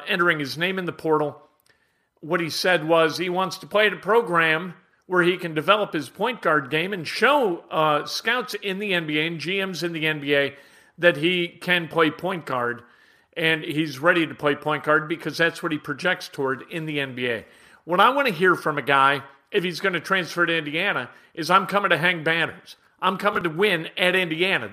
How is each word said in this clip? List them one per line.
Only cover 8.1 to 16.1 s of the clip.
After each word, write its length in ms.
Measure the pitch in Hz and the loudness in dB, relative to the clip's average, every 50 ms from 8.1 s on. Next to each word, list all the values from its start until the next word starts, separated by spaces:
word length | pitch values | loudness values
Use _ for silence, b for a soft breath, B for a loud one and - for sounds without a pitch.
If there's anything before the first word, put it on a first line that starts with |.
| - - - 226 240 254 226 - - | -8 -6 -2 -2 -2 -2 -2 -4 -8
in 240 | 202 - 202 190 190 | -8 -6 -6 -6 -4
the 160 | 214 208 185 | -4 -2 -2
N 120 | 175 165 | -2 -2
B 120 | 156 151 151 | -2 -2 -2
A 80 | 156 | -2
and 140 | 165 170 160 | -2 -4 -6
G 220 | 135 170 190 196 190 | -6 -4 -4 -4 -4
Ms 200 | 196 185 147 170 | -4 -6 -4 -6
in 100 | 175 170 | -4 -4
the 140 | 160 151 | -2 -2
N 140 | 156 156 151 | -2 -2 -2
B 140 | 139 143 143 | -2 0 2
A 200 | 143 143 135 - B B B B B B B B B | 2 2 0 -4 B B B B B B B B B
that 160 | 160 175 160 | 4 4 4
he 300 | 147 151 175 180 180 175 | 4 2 0 2 0 -2
can 400 | 175 - - - 180 180 175 170 | -2 -6 -6 -2 0 0 0 0
play 240 | 147 143 165 160 156 | -2 0 2 2 2
point 340 | 151 - - 180 196 170 143 | 2 -2 -4 -6 -6 -6 -6
guard, 380 | - 135 127 120 120 120 113 - b b b b b b b b b b | -4 -4 -2 -2 -4 -4 -6 -12 b b b b b b b b b b
and 260 | - 160 160 160 156 151 | -2 0 0 0 0 -2
he's 380 | - 139 151 165 151 131 131 | -4 -2 -2 -2 -2 -2 -2
ready 260 | 143 175 180 175 160 | 2 2 4 4 2
to 80 | 139 131 | -2 -2
play 220 | - 151 147 143 | -2 0 0 0
point 260 | 143 - 151 151 143 - | 0 -2 -4 -4 -2 0
guard 260 | 156 151 156 156 151 | 2 2 2 2 0
because 300 | 170 151 - 165 143 - | -6 -6 -6 -6 -2 0
that's 240 | 165 170 160 - - | 0 0 0 -2 -4
what 80 | 170 | -4
he 80 | 156 147 | -4 -4
projects 500 | - - 143 123 175 180 | -6 -6 -8 -4 -2 -2